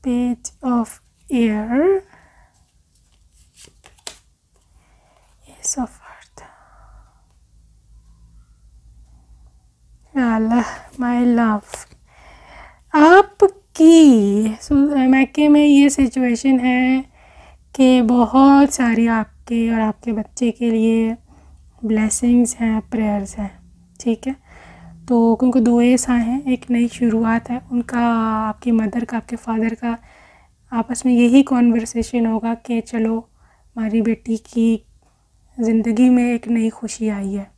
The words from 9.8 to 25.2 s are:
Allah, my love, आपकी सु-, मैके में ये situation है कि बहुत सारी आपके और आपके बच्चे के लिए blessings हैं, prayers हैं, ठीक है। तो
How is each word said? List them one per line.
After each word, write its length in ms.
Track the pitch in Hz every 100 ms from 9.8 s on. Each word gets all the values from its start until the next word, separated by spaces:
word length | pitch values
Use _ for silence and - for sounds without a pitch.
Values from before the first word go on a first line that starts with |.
| _ _ _ 277
Allah, 460 | 247 220 220 240 220 - - -
my 340 | 240 240 247 233
love, 520 | 233 208 - - - _ _ _ - - - - - _ _ 311
आपकी 1600 | 302 370 403 _ 392 - _ - 320 330 302 233 202 202 220 220
सु-, 360 | - 285 285 285
मैके 500 | 262 269 269 - 302
में 180 | 294 294
ये 240 | 277 285
situation 720 | 277 262 262 247 233 269 262
है 460 | 254 247 254 262 269 _ _ - - _ _ -
कि 260 | 262 254
बहुत 720 | 226 247 233 262 269 277 285
सारी 340 | - 240 226 233
आपके 680 | 226 214 _ - 233 226
और 60 | 226
आपके 320 | 220 208 233
बच्चे 400 | 214 208 - 240
के 200 | 226 240
लिए 440 | 226 220 226 226 233 _ - - - - _ 220
blessings 680 | 214 220 - 240 240 233 -
हैं, 340 | 233 220 -
prayers 480 | 226 214 208 196 -
हैं, 220 | 202 - _ _ _ _
ठीक 260 | 240 226 262
है। 80 | 269 _ - - - - - -
तो 280 | 240